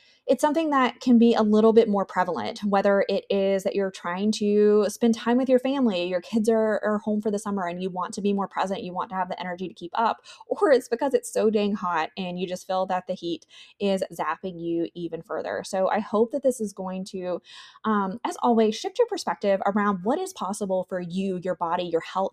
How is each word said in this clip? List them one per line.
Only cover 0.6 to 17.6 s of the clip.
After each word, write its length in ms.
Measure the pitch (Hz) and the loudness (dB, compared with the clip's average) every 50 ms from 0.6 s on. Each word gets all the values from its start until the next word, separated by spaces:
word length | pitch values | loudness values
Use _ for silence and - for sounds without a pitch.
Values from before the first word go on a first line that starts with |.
| 330 311 | 0 2
that 300 | 294 269 262 240 - - | 2 2 2 2 0 -2
can 180 | - 262 247 233 | 2 6 6 8
be 160 | 233 233 226 | 8 8 6
a 80 | - 220 | 6 4
little 320 | 208 208 214 214 226 214 | 4 4 6 6 8 8
bit 120 | 226 226 | 6 6
more 200 | 208 202 202 190 | 6 2 0 -2
prevalent, 540 | - - 185 185 175 170 127 104 107 - 226 | -2 -2 -2 -2 -2 -2 -4 -6 -6 -8 -6
whether 440 | 208 208 190 196 196 202 202 196 190 - | -2 0 2 4 4 4 4 4 4 2
it 160 | 196 196 - - | 0 -2 -2 -2
is 340 | 196 196 196 196 196 190 190 | 0 0 2 2 2 0 0
that 120 | 202 - | -2 -2
you're 160 | 196 196 190 | -2 -2 -2
trying 420 | 190 - - 175 175 185 202 214 214 | -4 -6 -8 -6 -4 -2 0 -2 0
to 540 | - 214 208 208 208 208 208 208 214 208 190 | 0 0 2 4 4 6 6 6 4 4 2
spend 260 | - - - 233 226 | 0 2 2 2 2
time 220 | 226 - 226 240 | 2 0 0 2
with 140 | 247 269 247 | 2 4 4
your 80 | 254 247 | 4 4
family, 460 | 254 262 269 285 262 233 196 175 175 | 2 0 0 2 2 2 2 0 0
your 180 | 180 185 180 - | -2 -2 -4 -4
kids 260 | - - 233 208 226 | -2 -2 0 2 2
are, 320 | 226 220 220 220 214 - - | 2 2 2 2 0 0 0
are 140 | 214 214 | -2 -2
home 240 | 208 - 220 214 214 | -2 -2 -2 -4 -2
for 100 | 208 220 | -2 -2
the 80 | 202 202 | -4 -4
summer 280 | - 208 196 196 185 | -4 -4 -4 -4 -4
and 160 | 170 175 180 185 | -4 -4 -6 -6
you 80 | 190 | -6
want 240 | 175 180 180 - - | -4 -6 -6 -6 -6
to 80 | - 190 | -4 -2
be 100 | 202 202 | 0 0
more 160 | 196 190 185 | 0 -2 -4
present, 340 | - - 180 190 196 - - | -4 -4 -4 -4 -4 -6 -6
you 120 | 180 175 | -8 -8
want 160 | 180 160 - | -8 -8 -6
to 40 | 190 | -6
have 140 | 190 185 185 | -6 -4 -4
the 100 | 180 - | -6 -8
energy 300 | - 185 180 180 185 175 | -8 -8 -8 -8 -8 -10
to 60 | - | -10
keep 180 | - 175 170 - | -12 -12 -8 -4
up, 260 | - 233 214 - - _ - - - - | -2 0 0 -2 -4 _ -16 -20 -20 -8
or 260 | - - - 403 330 277 | -6 -2 0 4 6 6
it's 160 | 240 - - | 4 4 0
because 240 | 233 233 302 277 262 | -4 -2 0 0 0
it's 180 | - - - | -2 -2 -2
so 200 | - 196 202 220 | -2 0 0 2
dang 240 | 208 214 208 202 202 | 2 2 0 0 -2
hot 340 | 202 196 180 175 165 156 - - | -4 -4 -4 -2 -2 -4 -4 -6
and 240 | - 185 180 175 180 | -8 -8 -8 -6 -6
you 60 | 185 | -6
just 200 | 175 180 180 - | -6 -8 -10 -8
feel 200 | - 185 185 190 | -4 -4 -2 -2
that 200 | 190 185 180 185 | -2 -4 -4 -4
the 60 | - 185 | -6 -8
heat 320 | - 170 170 170 - - _ - - - - _ _ | -8 -6 -8 -8 -8 -10 _ -20 -20 -20 -20 _ _
is 220 | 202 196 196 190 185 - 170 | -2 0 0 0 -2 -6 -6
zapping 440 | 165 165 151 160 - - 190 175 165 | -6 -6 -6 -6 -6 -8 -10 -10 -8
you 300 | 170 170 170 170 170 - - | -6 -4 -2 -2 -2 -4 -6
even 260 | 175 175 165 165 165 | -8 -8 -8 -8 -10
further. 420 | 165 - 160 156 - - 101 98 190 | -10 -8 -8 -6 -6 -6 -6 -6 -6
So 280 | - - 190 190 - | -6 -2 -2 0 0
I 80 | - 202 | 0 0
hope 340 | 214 - - 208 226 233 - | -2 -2 0 0 0 0 -2
that 100 | 285 - | 0 0
this 160 | 269 247 - | 0 0 0
is 140 | 220 202 - | -4 -8 -8
going 320 | - 185 185 185 185 185 - | -10 -10 -10 -8 -8 -10 -10
to, 320 | - 190 180 180 175 180 - - - - | -10 -8 -6 -6 -6 -6 -8 -14 -20 -20